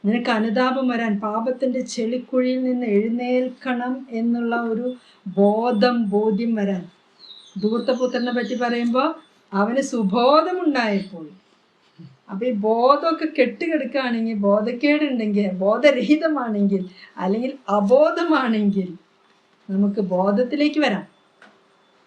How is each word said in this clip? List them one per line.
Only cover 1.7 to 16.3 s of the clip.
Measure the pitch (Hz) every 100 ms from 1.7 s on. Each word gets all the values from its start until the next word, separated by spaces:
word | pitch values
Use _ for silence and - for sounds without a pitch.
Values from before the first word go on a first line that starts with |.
| 254
ചെളിക്കുഴിയിൽ | 247 - 220 254 - 254 254 254
നിന്ന് | 254 247 240
എഴുന്നേൽക്കണം | 202 226 240 247 254 254 - 262 240 247 269 -
എന്നുള്ള | 226 233 233 233 233
ഒരു | 233 226 247 254 _ _ 196
ബോധം, | 175 202 214 240 220 247 240 214
ബോധ്യം | 202 214 208 233 220
വരാൻ. | 196 185 170 _ _ _ - - - 196
ധൂർത്തപുത്രനെ | 208 233 - 247 254 247 240
പറ്റി | 247 214 240
പറയുമ്പോ | 240 240 240 247 302 320 _ _ _
അവന് | 196 208 254
സുബോധമുണ്ടായപ്പോൾ, | 269 233 190 233 247 302 330 359 339 262 220 196 190 165 151 175 _ _ _ _ _ _ 143 _ -
അപ്പൊ | 190 247
ഈ |
ബോധമൊക്കെ | 214 214 226 254 294 330 320 311
കെട്ടുകിടക്കുകയാണെങ്കിൽ, | - 226 202 330 311 262 277 254 233 226
ബോധക്കേടുണ്ടെങ്കിൽ, | 214 202 208 214 240 294 302 302 247 214 202 196
ബോധരഹിതമാണെങ്കിൽ, | 180 190 233 285 254 196 302 320